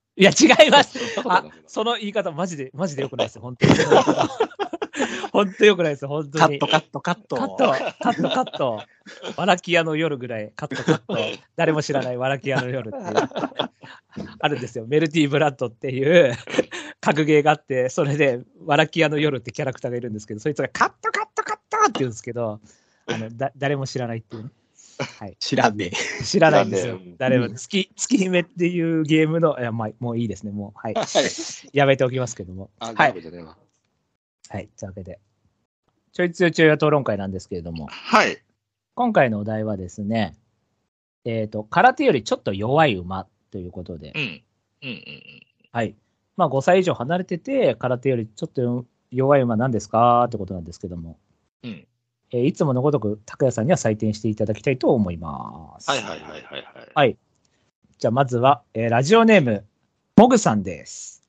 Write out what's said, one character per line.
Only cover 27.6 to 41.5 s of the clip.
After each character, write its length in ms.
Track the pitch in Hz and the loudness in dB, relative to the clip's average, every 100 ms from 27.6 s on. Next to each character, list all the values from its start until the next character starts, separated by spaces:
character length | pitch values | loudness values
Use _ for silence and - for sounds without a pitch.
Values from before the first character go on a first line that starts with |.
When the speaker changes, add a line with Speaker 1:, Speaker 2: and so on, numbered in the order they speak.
| - 151 - - | -4 -2 -2 -6
Speaker 1:
月 220 | - 240 | -2 0
姫 220 | 185 180 | 2 0
っ 40 | |
て 220 | 170 170 175 | -2 -2 -2
い 340 | 175 165 165 | 0 0 0
う 20 | |
ゲ 220 | 151 156 | 2 2
ー 40 | 156 | 2
ム 120 | 165 | 2
の、 180 | 165 131 | 0 0
い 40 | |
や、 100 | 120 | -4
ま 140 | 113 107 | -4 -6
あ、 20 | 104 | -6
も 120 | 120 | -6
う 80 | 113 | -4
い 60 | 117 | -4
い 20 | |
で 80 | 95 | -6
す 80 | |
ね。 80 | 104 | -10
も 220 | 101 101 - | -10 -10 -10
う、 20 | |
は 120 | 113 | -6
い。 40 | |
Speaker 2:
は 80 | 208 | -6
い。 40 | - 180 139 - 330 - - | -2 0 0 -4 -12 -14 -4
Speaker 1:
や 140 | 139 139 | 2 2
め 100 | 131 | 2
て 80 | |
お 60 | 127 | 0
き 100 | 127 | -2
ま 60 | 123 | -6
す 100 | - | -8
け 80 | |
ど 80 | 90 | -14
も。 180 | 92 95 - | -14 -16 -14
Speaker 2:
あ、 100 | 113 | -6
Speaker 1:
は 40 | |
い。 20 | |
Speaker 2:
大 180 | 113 151 | 2 2
丈 40 | 98 | 2
夫 20 | |
じ 60 | 80 | -12
ゃ 20 | |
ね 60 | 87 | -16
え 40 | |
わ。 140 | 80 - _ _ _ _ _ _ _ _ - | -18 -20 _ _ _ _ _ _ _ _ -14
Speaker 1:
は 100 | 98 | -12
い。 80 | 92 - | -12 -16
と 60 | |
い 20 | 98 | -14
う 40 | |
わ 40 | |
け 80 | 95 | -14
で。 160 | 95 - _ _ _ _ _ _ _ _ _ | -16 -18 _ _ _ _ _ _ _ _ _
ち 80 | - | -4
ょ 40 | |
い 60 | 180 | -2
つ 140 | 170 | 2
よ 60 | 175 | 2
ち 100 | 170 | 6
ょ 40 | 160 | 6
い 20 | |
は 60 | |
討 160 | 151 151 | 6 4
論 120 | 147 | 2
会 140 | 123 101 | 0 -4
な 100 | 98 | -4
ん 60 | |
で 80 | 92 | -8
す 80 | - | -8
け 80 | 90 | -10
れ 60 | |
ど 100 | 85 | -8
も。 160 | 82 71 | -10 -12
Speaker 2:
は 380 | - - 220 135 | -12 0 2 2
い。 120 | - _ _ _ _ _ | -2 _ _ _ _ _
Speaker 1:
今 180 | - 247 | -2 2
回 180 | 196 131 | 4 2
の 100 | 104 | 0
お 40 | |
題 200 | 104 110 | -4 -4
は 120 | 107 98 | -4 -6
で 120 | 90 | -8
す 140 | - | -8
ね、 340 | 101 113 95 - _ _ _ _ _ _ _ _ | -4 -2 -2 -6 _ _ _ _ _ _ _ _
え 200 | 120 113 | -6 -6
ー 40 | |
と、 160 | 107 | -4